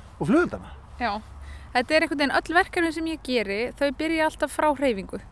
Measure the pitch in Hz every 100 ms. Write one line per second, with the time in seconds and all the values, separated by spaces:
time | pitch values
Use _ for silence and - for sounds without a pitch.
0 | - - 151 302 330 190 - - - -
1 | 233 208 - - - - - 247 254 311
2 | 330 302 285 349 - 339 381 359 330 320
3 | 320 311 - 240 196 202 247 - 285 277
4 | 320 320 311 - 294 - 311 262 269 196
5 | 180 214 -